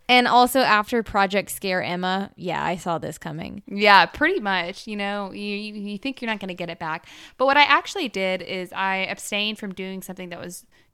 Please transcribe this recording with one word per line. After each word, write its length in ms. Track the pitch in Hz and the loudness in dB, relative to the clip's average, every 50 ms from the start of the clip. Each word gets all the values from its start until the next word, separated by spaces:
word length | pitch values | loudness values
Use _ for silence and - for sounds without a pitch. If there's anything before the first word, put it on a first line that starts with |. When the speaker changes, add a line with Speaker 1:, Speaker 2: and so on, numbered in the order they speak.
| _ - | _ 4
Speaker 1:
And 180 | 247 247 247 - | 6 6 6 6
also 320 | - 240 247 247 - 269 | 6 6 6 6 6 4
after 420 | 233 143 214 208 214 - - 233 214 | 4 6 4 4 2 2 0 -2 -2
Project 460 | - - 208 196 190 190 202 185 - | 0 0 2 2 2 2 -2 -2 -2
Scare 320 | - - - 196 185 185 | -6 -8 -4 -2 -2 -2
Emma, 500 | - 120 175 180 180 185 185 190 196 - - | -2 -2 -4 -2 -2 -2 -2 -2 -4 -6 -10
yeah, 260 | - 165 180 156 147 143 | -10 -8 -6 -4 -2 -2
I 100 | 156 175 | -2 -4
saw 220 | 175 - 180 170 160 | -4 -4 -4 -4 -4
this 200 | 156 - 151 - | -4 -8 -10 -10
coming. 460 | - 165 151 160 - - - 202 - | -12 -10 -10 -10 -10 -10 -12 -14 -14
Speaker 2:
Yeah, 400 | - - 202 208 208 202 190 170 | -10 -4 4 6 8 8 8 8
pretty 360 | 170 - - 294 320 392 381 | 6 2 0 0 0 0 0
much. 440 | 220 202 190 180 170 170 196 - - | -2 -2 -2 -2 -2 -4 -8 -10 -12
You 120 | 226 214 208 | -10 -8 -6
know, 340 | 202 202 202 208 202 190 | -4 -4 -4 -4 -6 -8
you, 240 | - 202 208 208 202 | -8 -8 -8 -6 -6
you, 180 | 202 208 214 208 | -6 -8 -10 -10
you 220 | 214 202 202 208 202 | -10 -10 -8 -8 -8
think 240 | - 269 262 - | -6 -8 -8 -6
you're 80 | - 226 | -6 -6
not 120 | 220 202 | -6 -6
gonna 120 | - 185 180 | -6 -8 -8
get 160 | 175 175 170 | -8 -8 -10
it 80 | 170 - | -8 -8
back. 280 | 175 160 156 170 - - - - - - - - | -8 -8 -8 -8 -10 -14 -20 -20 -20 -20 -4 0
But 80 | 254 | 2
what 100 | 269 269 | 4 6
I 60 | 285 285 | 6 6
actually 460 | - 285 330 359 - - 403 339 240 | 8 6 4 2 0 -4 -6 -6 -4
did 320 | - 190 190 185 185 185 | -4 -4 -2 -2 -2 -4
is 320 | 170 - - 185 180 180 185 | -6 -6 -8 -8 -8 -8 -6
I 240 | 185 190 190 190 190 | -4 -4 -2 -2 -2
abstained 600 | 190 - 202 - - - 214 202 208 214 220 - | -4 -4 -6 -8 -8 -6 -4 -4 -2 -4 -4 -6
from 160 | - 202 185 | -8 -10 -10
doing 280 | - 190 190 190 190 | -10 -10 -10 -10 -10
something 260 | 185 - 185 185 185 175 | -12 -12 -14 -14 -12 -12
that 120 | 170 175 | -12 -12
was, 240 | - 175 175 - - _ _ _ _ _ | -12 -12 -12 -14 -18 _ _ _ _ _